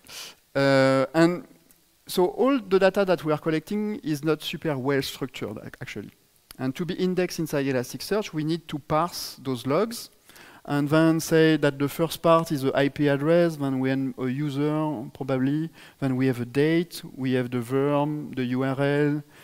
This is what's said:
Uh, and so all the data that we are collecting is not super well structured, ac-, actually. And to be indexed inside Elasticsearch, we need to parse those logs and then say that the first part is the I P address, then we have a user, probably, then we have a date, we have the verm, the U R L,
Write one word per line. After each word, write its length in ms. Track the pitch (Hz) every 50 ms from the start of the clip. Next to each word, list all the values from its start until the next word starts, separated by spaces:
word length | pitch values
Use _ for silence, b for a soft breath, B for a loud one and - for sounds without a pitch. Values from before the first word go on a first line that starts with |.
| _ B B B B B B B _ _ _
Uh, 500 | 139 139 139 135 135 135 135 135 135 131 - -
and 340 | 160 170 170 180 156 - - - _ _ _ - _ _ _ _ _ _ -
so 180 | - 190 180 175
all 300 | - - 240 262 285 262
the 200 | 202 185 190 190
data 260 | 196 190 - 208 202
that 180 | 185 175 147 143
we 80 | 156
are 60 | 151 147
collecting 600 | - 165 156 156 156 - 208 208 214 208 214 -
is 260 | - 151 156 139 143
not 180 | 160 156 160
super 340 | - - - 156 - 165 143
well 260 | 131 123 139 143 135 -
structured, 540 | - - - 143 131 - - 123 101 107 -
ac-, 180 | - 117 - -
actually. 280 | - - - 107 101 - - _ _ _ _ _ _ _ - -
And 180 | 127 131 135
to 80 | - 180
be 120 | 156 160
indexed 420 | - 185 185 180 180 180 175 - -
inside 300 | 160 - - 143 135 135
Elasticsearch, 680 | 131 127 123 - - 135 - - 196 220 208 - -
we 100 | 156 151
need 240 | 156 165 170 - -
to 100 | 160 143
parse 600 | - _ 156 151 170 175 - - - - - - 127
those 240 | 131 131 117 120 131
logs 420 | 139 175 214 226 233 - - - _ _ B B B B B B B B B
and 240 | - 143 143 147 139
then 300 | 151 160 165 160 160 165
say 380 | - - 165 160 160 160 156 151
that 200 | 147 143 139 135
the 100 | 143 135
first 360 | - - 165 156 - - -
part 280 | 170 165 165 165 -
is 120 | 156 135 131
the 120 | 135 -
I 140 | - 139 143
P 180 | - - 147 143
address, 500 | 143 139 139 156 170 175 175 170 160 147
then 220 | 139 135 135 131
we 100 | 131 131
have 240 | 135 135 135 131 - -
a 100 | 131 127
user, 760 | 127 139 151 147 131 139 147 151 151 156 156 151 151 107 127 147 -
probably, 560 | - 139 131 135 131 127 139 143 156 160 160 B B B B B B
then 160 | 139 135 131
we 100 | 127 131
have 160 | 131 123 120
a 40 | 120
date, 580 | 120 120 143 147 156 165 165 170 165 - - - - -
we 180 | - 131 131 131
have 180 | 127 123 120
the 80 | 123 123
verm, 760 | 117 117 131 135 135 147 147 143 147 151 151 151 147 - 131
the 100 | 127 127
U 180 | 123 127 127 135
R 180 | 135 135 131
L, 420 | 143 143 143 143 147 147 147 151 147 B B B